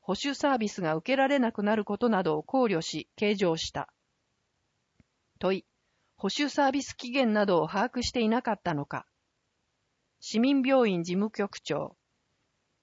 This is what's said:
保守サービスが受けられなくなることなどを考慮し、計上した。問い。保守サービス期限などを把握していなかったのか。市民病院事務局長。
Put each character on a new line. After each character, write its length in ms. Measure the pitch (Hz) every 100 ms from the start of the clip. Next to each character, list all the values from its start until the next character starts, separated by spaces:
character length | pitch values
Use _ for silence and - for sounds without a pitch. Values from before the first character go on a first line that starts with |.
保 140 | -
守 220 | 190 285 277
サ 160 | 294
ー 60 | 262
ビ 100 | 208
ス 120 | -
が 140 | 165
受 200 | 160 -
け 20 | 262
ら 100 | 269
れ 140 | 285
な 100 | 233
く 140 | 233
な 100 | 202
る 100 | 214
こ 140 | 208 202
と 100 | 240
な 140 | 208
ど 160 | 180 151
を 60 |
考 220 | - 262 240
慮 140 | 175
し、 280 | 165 156 - -
計 180 | 208
上 220 | 208 190 160
し 160 | -
た。 200 | - 135 _ _ _ _ _ _ _ _ _ _ _ _ _ _ _
問 200 | 185 190
い。 80 | - _ _ _ _ _
保 120 | 196
守 200 | - 285
サ 180 | - 277
ー 40 |
ビ 140 | 277
ス 120 | - -
期 140 | 247
限 220 | 254 247
な 140 | 214 202
ど 160 | 175
を 60 | 160
把 200 | 196 240
握 140 | 254
し 100 | 240
て 80 | 254
い 80 | 220
な 140 | 226
か 100 | 240
っ 80 | 208
た 120 | -
の 120 | 151 143
か。 200 | 131 - _ _ _ _ _ _ _ _ _ _ _
市 180 | - 214
民 240 | 254 285
病 260 | 254 269 233
院 140 | 180
事 120 | 170
務 180 | 180 214
局 260 | - 202 -
長。 380 | - 147 147 _ _ _ _ _ _ _ _ _